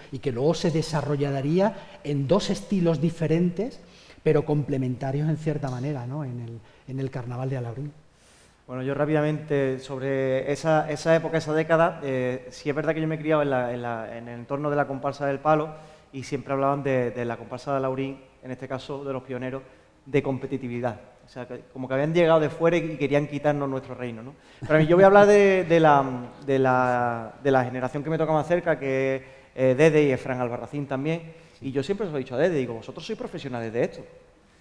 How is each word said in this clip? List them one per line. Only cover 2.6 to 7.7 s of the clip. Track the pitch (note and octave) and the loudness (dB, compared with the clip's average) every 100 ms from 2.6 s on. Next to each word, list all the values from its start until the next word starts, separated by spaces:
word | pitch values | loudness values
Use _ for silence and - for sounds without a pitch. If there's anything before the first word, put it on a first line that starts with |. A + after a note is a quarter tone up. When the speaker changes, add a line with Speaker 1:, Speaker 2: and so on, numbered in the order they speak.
| - G3 E3+ D#3 | -2 0 2 2
Speaker 1:
diferentes, | E3 - D#3 E3 F3+ F3 B3 - - - - - | 0 0 0 2 2 0 -8 -8 -20 -20 -20 -4
pero | D#3 D3 D3 | 2 2 2
complementarios | D3 C#3 C3+ B2+ A#2+ C3+ C#3+ D#3 | -2 0 -2 -2 -4 -4 -2 -2
en | D#3 | -2
cierta | D#3 D3+ C#3+ | -2 -4 -4
manera, | B2 C#3 C#3 A#2+ | -6 -6 -6 -6
¿no? | D3 | -8
En | C#3 A#2+ | -8 -8
el, | A#2 A2+ - - - | -10 -14 -18 -20 -12
en | C3 | -8
el | C3+ | -6
carnaval | C3 A#2+ B2 C3 | -6 -8 -6 -4
de | C3 | -4
Alaurín. | A#2+ | -6